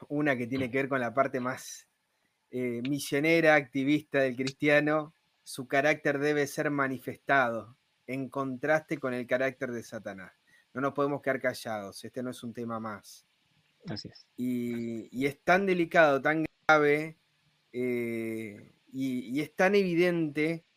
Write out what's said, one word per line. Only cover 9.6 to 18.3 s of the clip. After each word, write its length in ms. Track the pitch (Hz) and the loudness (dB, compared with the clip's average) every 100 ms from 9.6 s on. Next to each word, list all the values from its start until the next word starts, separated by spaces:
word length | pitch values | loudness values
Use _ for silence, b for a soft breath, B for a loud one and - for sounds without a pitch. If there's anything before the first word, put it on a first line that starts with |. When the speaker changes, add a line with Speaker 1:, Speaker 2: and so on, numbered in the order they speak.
| 127 | -8
Speaker 1:
de 120 | 120 | -8
Satanás. 500 | - 113 101 95 90 _ b b b | -10 -12 -12 -14 -16 _ b b b
No 80 | 123 | -4
nos 140 | 139 | -4
podemos 260 | 143 143 139 | 0 -2 -2
quedar 200 | 135 131 | -2 -2
callados. 600 | 127 120 120 107 98 - | -2 -4 -6 -6 -8 -12
Este 200 | 110 131 | -12 -8
no 80 | 127 | -8
es 120 | 120 | -8
un 120 | 120 | -12
tema 260 | 110 117 113 | -10 -8 -6
más". 460 | 110 101 - - _ _ _ _ _ _ - | -8 -10 -14 -20 _ _ _ _ _ _ -12
Speaker 2:
Así 220 | 107 107 | -10 -12
es. 180 | - _ - | -18 _ -8
Speaker 1:
Y, 680 | 123 123 120 117 117 113 101 | -4 -4 -4 -6 -6 -8 -8
y 140 | 120 139 | -4 -4
es 120 | - | -2
tan 260 | - 185 196 | 2 4 4
delicado, 560 | 180 165 180 151 139 | 0 2 6 6 6
tan 240 | 147 160 156 _ - | 2 0 -2 _ 4
grave, 520 | 156 147 147 160 156 _ _ _ _ _ | 6 6 2 -2 -12 _ _ _ _ _
eh, 1000 | 127 127 120 117 117 113 | -4 -2 -2 -2 -4 -6